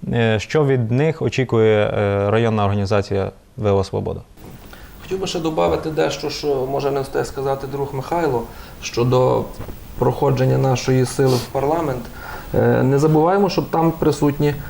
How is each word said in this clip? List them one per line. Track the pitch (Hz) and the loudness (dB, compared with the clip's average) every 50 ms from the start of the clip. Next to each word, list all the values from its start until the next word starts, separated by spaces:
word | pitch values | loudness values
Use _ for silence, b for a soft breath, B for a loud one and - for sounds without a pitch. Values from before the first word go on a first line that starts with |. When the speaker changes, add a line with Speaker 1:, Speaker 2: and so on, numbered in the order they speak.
| - - | -8 -4
Speaker 1:
Е, | 120 117 113 113 110 107 | 0 2 2 2 2 0
що | - - - 156 147 | 0 0 0 2 2
від | 135 135 127 117 110 | 4 2 2 0 0
них | 117 131 151 160 151 - | 0 2 2 0 0 -2
очікує, | - 120 - 135 127 - 120 113 110 110 107 104 107 | -4 -2 -2 -2 -2 2 2 4 6 6 4 4 2
е, | - 107 107 101 101 101 101 101 104 | 0 0 0 0 0 0 0 0 2
районна | 110 113 117 113 110 107 101 | 2 2 2 2 2 2 0
організація | 98 101 104 98 95 110 101 98 - 101 98 95 98 - - - - - | 2 2 0 0 2 2 0 0 0 -2 -2 -2 -4 -8 -12 -20 -20 -10
В | 117 107 101 | -2 0 2
О | 98 98 95 | 2 2 2
Свобода? | - - 101 98 90 90 92 - - - - - - - - - B B B B B B B | 0 -4 -4 -4 -4 -6 -8 -10 -16 -20 -20 -20 -20 -20 -20 -20 B B B B B B B
Speaker 2:
Хотів | - - 185 190 | -8 -8 -6 -6
би | 190 | -4
ще | 185 - 175 | -4 -4 -4
добавити | 156 160 156 175 170 170 160 151 160 160 | -4 -2 0 0 2 2 0 0 -2 -4
дещо, | 151 156 160 151 - - 156 143 | 0 0 0 0 -2 -4 -6 -6
що | 139 - - 147 139 131 131 131 | -6 -4 -2 -2 0 0 -2 -2
може | 139 139 139 135 | -2 -2 0 0
не | 139 139 | 0 -2
встиг | 135 135 - 139 131 | -4 -2 -4 -4 -4
сказати | - - 139 135 139 135 139 143 | -4 -6 -6 -4 -4 -4 -4 -6
друг | 131 139 139 139 - 135 | -8 -6 -6 -6 -6 -6
Михайло, | 135 131 - 170 175 165 147 127 117 113 B B B B B B B | -8 -6 -4 -2 0 0 0 0 -2 -4 B B B B B B B
щодо | - - - 117 123 127 131 127 127 127 120 113 - - - - - - - - - - - - | -12 -6 -2 0 2 4 4 4 4 4 2 0 -2 -4 -10 -12 -12 -12 -12 -14 -14 -14 -4 0
проходження | 123 131 123 - 143 139 131 123 131 131 131 131 | 0 0 2 2 0 0 2 2 2 2 4 2
нашої | 135 135 127 123 - 131 131 131 127 | 2 2 0 0 0 2 2 2 2
сили | 123 - - 135 131 127 | 0 2 2 2 2 2
в | 120 120 - | 0 -2 -4
парламент. | - 135 135 143 160 170 165 139 127 - - - B B B B B B B B - | -4 -2 0 0 0 0 0 -2 -4 -6 -8 -12 B B B B B B B B 0
Е, | - 117 120 120 120 | 2 4 4 4 4
не | 127 131 139 139 | 4 4 4 4
забуваємо, | 151 156 156 151 156 175 190 202 202 175 | 4 4 4 4 4 4 4 4 2 2
що | - 170 | 0 -2
там | 139 - - 165 165 165 | -2 0 0 2 2 2
присутні | 160 - - 156 139 - 151 147 143 - 147 147 139 143 B | 2 2 0 0 2 2 0 0 2 2 0 0 0 -2 B